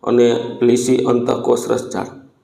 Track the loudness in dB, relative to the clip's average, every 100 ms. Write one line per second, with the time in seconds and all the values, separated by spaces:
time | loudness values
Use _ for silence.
0 | 0 2 4 2 -4 0 2 2 2 0
1 | 2 0 0 -2 0 0 0 -4 -4 -8
2 | -10 -12 -20 _